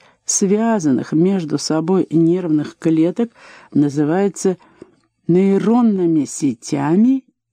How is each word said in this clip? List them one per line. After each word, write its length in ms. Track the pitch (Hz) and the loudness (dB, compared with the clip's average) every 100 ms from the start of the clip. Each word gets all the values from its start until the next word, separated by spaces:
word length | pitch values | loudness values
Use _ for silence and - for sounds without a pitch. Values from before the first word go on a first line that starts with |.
| _ _ | _ _
связанных 880 | - - 190 208 226 220 156 127 - | -6 -2 0 0 0 0 0 -2 -2
между 460 | 156 180 196 156 147 | 0 0 0 -4 -6
собой 480 | - 156 160 190 - | -4 -4 0 -2 0
нервных 680 | 165 165 180 175 156 143 - | 0 2 0 0 -2 -2 -6
клеток, 520 | 165 160 165 170 233 _ - - - | -2 0 0 -2 -6 _ -20 -20 -6
называются 840 | 143 147 139 147 175 202 - 190 180 _ _ - _ _ _ - | -2 0 0 -2 0 -2 -2 -4 -4 _ _ -20 _ _ _ 0
нейронными 960 | 175 196 196 190 240 233 196 170 160 | 2 4 2 2 2 2 2 0 0
сетями 1000 | 131 - 143 113 - 147 143 180 240 269 _ _ _ | -2 -4 -4 -4 -6 -4 0 2 2 0 _ _ _